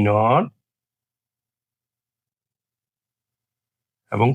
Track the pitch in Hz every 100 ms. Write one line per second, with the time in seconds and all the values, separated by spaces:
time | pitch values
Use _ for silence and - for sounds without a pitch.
0 | 101 104 110 139 233 - _ _ _ _
1 | _ _ _ _ _ _ _ _ _ _
2 | _ _ _ _ _ _ _ _ _ _
3 | _ _ _ _ _ _ _ _ _ _
4 | _ 107 117